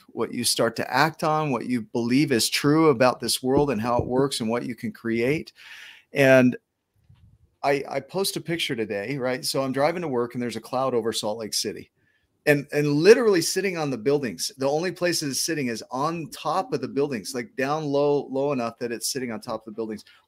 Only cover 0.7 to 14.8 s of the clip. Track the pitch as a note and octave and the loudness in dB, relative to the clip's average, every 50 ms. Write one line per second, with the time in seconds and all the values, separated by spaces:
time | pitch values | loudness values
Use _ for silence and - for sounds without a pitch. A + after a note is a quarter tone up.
0.7 | A2+ - - - - B2+ D3 D#3+ D3+ - - D#3+ D#3 D#3 D#3 D3 B2+ A2 - - | 0 -2 -6 -2 2 2 2 2 0 -2 -2 0 0 0 0 0 -2 -2 -2 -2
1.7 | B2 B2 G#2+ - - B2 A#2 A#2 B2 C3+ D#3 C3+ C3+ A2+ - - - - - C#3+ | -4 -4 -4 -4 -4 -2 0 2 2 2 2 4 2 2 2 0 -2 0 2 2
2.7 | D3 D#3+ D#3+ D#3 C#3+ A2+ B2+ B2+ A2+ - - A2+ - - - B2+ C3 C#3+ D3 C#3+ | 4 6 6 4 6 6 4 4 4 2 -2 -4 -4 -2 0 0 2 2 2 2
3.7 | B2+ G#2 A2 B2 A#2+ B2 B2 B2 B2 B2+ C#3 C#3 C#3 - A#2+ A2 A2+ A#2+ - C3 | 0 -2 -2 -2 -2 -2 -2 0 0 0 0 0 0 -4 -4 -2 -2 -2 -4 -6
4.7 | A#2 - - A2+ G#2 - - A2+ A2+ A2+ A#2 B2+ D3 E3 - - - - - - | -10 -8 -8 -8 -8 -6 -4 -2 0 0 2 2 0 -2 -4 -10 -18 -20 -20 -20
5.7 | - - - - - - _ _ - C#3+ C#3 C3+ C3 C3 B2+ B2+ A#2+ - _ _ | -20 -20 -20 -20 -20 -20 _ _ 0 4 6 8 8 8 8 6 4 0 _ _
6.7 | _ _ _ _ _ _ _ _ - _ _ - _ _ _ _ _ _ - C#3 | _ _ _ _ _ _ _ _ -20 _ _ -20 _ _ _ _ _ _ 0 0
7.7 | C#3+ C#3+ C#3 - - C#3 C3+ - - F3+ G3 F#3+ - E3 - - E3+ E3 - - | 0 0 0 -4 -6 -6 -6 -6 -4 -4 -2 -2 -4 -6 -6 -4 -4 -4 -2 -4
8.7 | C#3+ A2+ A2 G2 G#2+ G2+ G2+ A2+ C#3 C#3+ A#2+ B2+ B2+ B2+ D3 - - C#3 C3+ C3 | -4 -4 -4 -4 -4 -6 -4 -6 -6 -4 -2 -2 -4 -4 -4 -4 -2 -2 -2 -2
9.7 | B2+ C#3 C#3+ D#3+ E3+ F3+ F3 D#3 B2+ A#2+ A#2+ A#2+ - B2 B2 A#2+ G#2+ A2 - - | 0 0 0 0 0 -2 -4 -4 -2 -2 -2 -2 -4 -6 -6 -4 -6 -8 -8 -6
10.7 | - B2+ C3+ C3 B2+ A#2+ G#2+ A2+ G#2+ - - G#2+ G#2+ A2+ A2 G2+ - - - A2 | -4 -2 0 0 0 0 0 0 -2 -2 -4 -4 -4 -4 -6 -6 -4 -4 -4 -4
11.7 | F2+ F#2 - _ _ _ _ _ _ _ _ _ _ _ - D3 D3 C#3+ C3+ - | -6 -8 -12 _ _ _ _ _ _ _ _ _ _ _ 2 2 2 2 2 -2
12.7 | - D3 D3 D3 C#3+ D3 D#3+ G3+ A3+ C4+ A#3+ A3 G3 E3+ D#3+ - - F#3+ F#3 G3 | -2 0 0 2 2 6 10 10 10 10 8 4 4 4 2 0 -2 -2 -2 -2
13.7 | F3+ E3+ D3+ C#3+ C3 A2 G#2+ C#3+ C#3+ D3 C#3 A2+ F2+ E2 - - - - C3 C#3 | -2 -2 -4 -4 -4 -2 0 2 0 2 0 -2 -6 -4 -6 -8 -6 -2 0 0
14.7 | D3 D#3 | 0 0